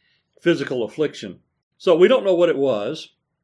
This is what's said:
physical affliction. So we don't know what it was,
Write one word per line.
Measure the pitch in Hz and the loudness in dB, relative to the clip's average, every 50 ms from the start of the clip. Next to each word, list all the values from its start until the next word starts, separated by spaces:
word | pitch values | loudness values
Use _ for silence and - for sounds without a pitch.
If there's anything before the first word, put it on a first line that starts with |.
| _ _ _ _ _ _ _ _ | _ _ _ _ _ _ _ _
physical | _ 175 170 139 139 - 139 123 113 | _ -2 0 0 -2 -6 -4 -6 -6
affliction. | 104 - - 156 143 - - - 101 87 - _ _ _ _ _ _ _ _ | -8 -4 -6 -6 -6 -6 -10 -16 -16 -16 -18 _ _ _ _ _ _ _ _
So | - 196 170 | 0 2 4
we | 160 180 208 | 6 6 4
don't | 262 240 202 | 4 2 2
know | 196 185 | 0 2
what | 170 175 170 | 2 2 0
it | 147 135 | 0 0
was, | 139 135 120 104 104 117 156 156 - - _ _ _ _ _ _ | 0 -2 -2 -2 -4 -6 -8 -10 -14 -20 _ _ _ _ _ _